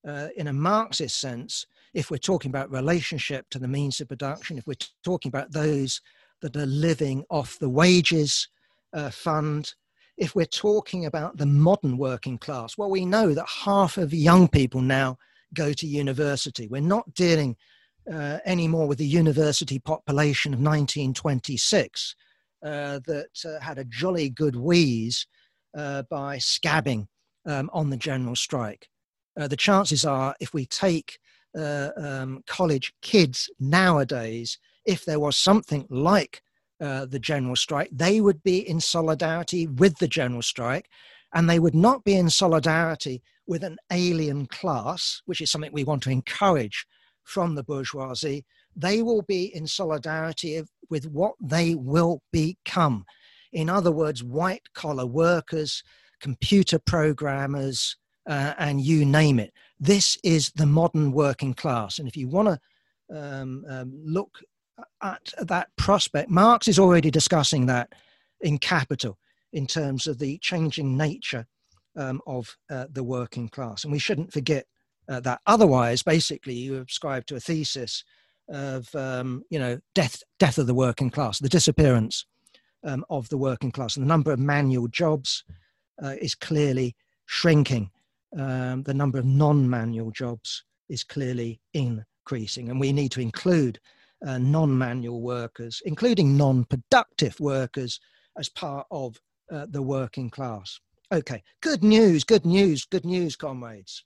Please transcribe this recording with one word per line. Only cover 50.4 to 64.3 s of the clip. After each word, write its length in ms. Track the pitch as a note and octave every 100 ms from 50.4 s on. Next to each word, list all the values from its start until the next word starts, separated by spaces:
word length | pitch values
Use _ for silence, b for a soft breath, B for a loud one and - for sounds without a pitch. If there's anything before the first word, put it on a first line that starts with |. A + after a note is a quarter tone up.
| E3+ D#3+ D3+ _ -
with 220 | D#3 D3+
what 240 | C#3+ G3+ -
they 340 | E3 D#3+ E3+
will 480 | D#3+ C3 D#3 E3+ D#3 _
become. 720 | E3+ D#3 F#3+ - F#3 D#3 A2 F#2 b b b b
In 160 | - D#3+
other 220 | G3 F3
words, 320 | D#3 D3+ B2+
white-collar 840 | A#2+ C#3 F3+ G#3 _ - D#3+ C3+ B2+
workers, 760 | C3+ E3 E3+ - D#3+ D3+ - b b b b
computer 580 | C#3 B2+ - G3+ F#3 E3
programmers, 1160 | - E3+ D#3 C#3+ D3 C#3 C#3 C#3+ C3+ B2 - - _ _ -
uh, 280 | C#3+ C#3+ D3+
and 220 | D3 C#3
you 240 | C3+ D#3+
name 340 | C#3 D3+ D3+ B2+
it. 140 | G#2 b b b
This 380 | C#3+ G3+ - -
is 280 | F#3 D#3+ C3+
the 160 | D3 D3+
modern 460 | D3+ E3 D#3 C#3+
working 420 | C3+ C#3+ B2 C#3
class. 440 | B2 D#3 A#2+ G2+ -
And 100 | C3+
if 80 | D3+
you 120 | B2+
wanna, 320 | F3 G#3+ D3 _ _ _ _ _
um, 500 | D#3 C#3+ C3+ C3 C3 D3
um, 240 | C3 B2+ C#3
look 380 | D#3 F3 G3+